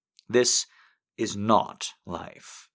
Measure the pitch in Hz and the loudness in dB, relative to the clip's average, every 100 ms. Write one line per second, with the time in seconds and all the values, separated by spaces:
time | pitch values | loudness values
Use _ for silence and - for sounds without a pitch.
0 | _ _ - 123 123 - - _ _ _ | _ _ 0 2 4 2 -2 _ _ _
1 | _ - 110 104 107 107 - - - - | _ -8 -6 -2 4 4 2 -6 -12 -10
2 | - 85 85 80 - - - | -12 -10 -12 -16 -18 -18 -20